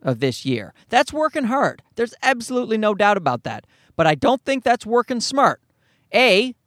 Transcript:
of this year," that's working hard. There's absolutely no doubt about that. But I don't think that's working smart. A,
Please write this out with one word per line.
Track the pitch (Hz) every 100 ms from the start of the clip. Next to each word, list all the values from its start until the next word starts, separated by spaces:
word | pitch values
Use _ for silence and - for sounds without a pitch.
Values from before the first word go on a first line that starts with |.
of | - 117
this | 196 -
year," | 135 117 95 _ _
that's | 240 294
working | 302 311 311
hard. | 226 269 185 - _ -
There's | 233 -
absolutely | 254 254 226 254 247 220
no | 214
doubt | 196 202 196
about | 147 120
that. | 120 110 - _ _ -
But | 160
I |
don't | 147 277 262
think | - 269
that's | 254 247 214
working | 240 240 240
smart. | - 269 226 - _ _ _ _ _
A, | 226 247 190 254 -